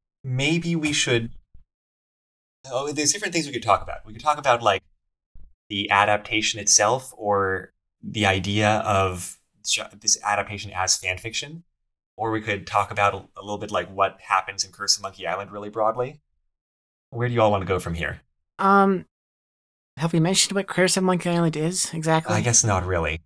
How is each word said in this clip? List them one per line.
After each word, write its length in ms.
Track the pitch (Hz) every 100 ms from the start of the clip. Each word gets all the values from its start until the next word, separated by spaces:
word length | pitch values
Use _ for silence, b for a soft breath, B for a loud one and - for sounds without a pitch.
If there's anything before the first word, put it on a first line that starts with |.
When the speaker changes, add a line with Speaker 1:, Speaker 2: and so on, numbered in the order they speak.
| _ _
Speaker 1:
maybe 520 | 131 127 143 170 170 170
we 160 | 151
should, 380 | 147 135 117 117 - - - - _ _ _ _ _ _ _ _ _ 131
oh, 200 | 123 143
there's 200 | 147 147
different 220 | 208 208
things 140 | 170 143
we 60 |
could 100 | 123
talk 180 | 107 95
about. 240 | - - -
We 80 |
could 80 | 110
talk 160 | 151 147
about, 240 | 139 120
like, 200 | 113 95 - _ _ _ _ - - _ _
the 200 | 101 101
adaptation 720 | 101 104 104 - 107 107 110
itself, 520 | - - 104 127 - -
or 560 | 104 101 98 95 - _ _ _
the 220 | - 110 98
idea 500 | 95 95 101 107 107 -
of 540 | 98 95 90 - - _ _ -
ju-, 180 | - - 104
this 180 | 107 -
adaptation 480 | 104 104 98 101 101
as 240 | 92 92 -
fan 220 | 92 92
fiction, 460 | - - 143 165 - _ _ _ _ -
or 140 | 113
we 80 | 110
could 240 | 110 98 -
talk 260 | 104 98
about 220 | 104 101
a, 40 | 98 - -
a 20 |
little 160 | 98 104
bit, 140 | 104
like, 180 | 98 87
what 320 | 95 95 -
happens 420 | - 95 98 95
in 80 | -
Curse 240 | - 101 -
of 80 |
Monkey 240 | 98 - 87
Island 240 | 92 101
really 180 | 101 104
broadly. 520 | 110 107 113 123 147 _ _ _ _ _ _ _ _ _
Where 160 | 117 123
do 60 |
you 80 | 117
all 100 | 107
wanna 140 | 101 90
go 140 | 92
from 140 | 85
here? 280 | 82 76 - _ _ _ -
Speaker 2:
Um, 460 | 196 196 196 185 - _ _ _ _ _ _ _ _ -
have 140 | 165
we 80 | 170
mentioned 360 | 165 190 - 190
what 120 | 196
Curse 300 | - 180 190
of 60 |
Monkey 260 | 185 180 175
Island 260 | 170 165 151
is 380 | 160 185 -
exactly? 420 | 165 160 160 160 107
Speaker 1:
I 60 |
guess 220 | 113 117
not 220 | 110 95 90
really. 360 | 87 78 80